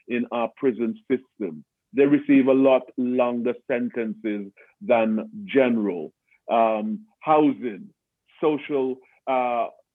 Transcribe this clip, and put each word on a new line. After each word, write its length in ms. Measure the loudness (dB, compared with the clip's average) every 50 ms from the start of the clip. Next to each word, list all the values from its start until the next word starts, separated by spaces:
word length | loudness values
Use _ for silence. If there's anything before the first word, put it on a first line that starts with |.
| _
in 180 | -6 -4 -4 -4 -4
our 220 | -4 -4 -4 -4 -4
prison 380 | -2 -2 -2 0 0 -2 -4 -6 -6 _ -4
system. 540 | -4 -4 -4 _ _ -10 -10 -8 -8 -12 -16 _ _ _ _ _ 0
They 140 | 2 2
receive 400 | 4 4 2 2 4 4 4 6
a 60 | 6 4
lot 300 | 4 6 4 4 4 2 -2 -6
longer 580 | -4 -4 -2 0 0 0 0 -2 -2 -2 -4 -4 -4 -6 -4
sentences 840 | -4 -4 -4 -4 -4 -4 -6 -6 -6 -6 -6 -6 -6 -6 -8 -12 -16 _ _ _ _ _
than 480 | -2 2 2 2 4 2 0 -2 -4 -6 -10 -14 -10
general. 640 | 0 2 2 4 4 2 0 0 -2 -2 -4 -8 -12 -14 _ _ _ _ _ _ -2
Um, 520 | 2 2 2 2 2 0 -2 -4 -6 -8 -10 -14 _ _
housing, 720 | -2 2 4 4 4 4 2 0 -4 -8 -8 -10 -14 -18 _ _ _ _ _ _ _ _ _ _
social, 580 | -2 -2 -2 -2 -4 -4 -4 -2 -2 -2 -4 -8 -12 _ _ _ _
uh, 400 | -4 -2 -2 -2 -2 -2 -4 -4 -6 -8 _ _ _ _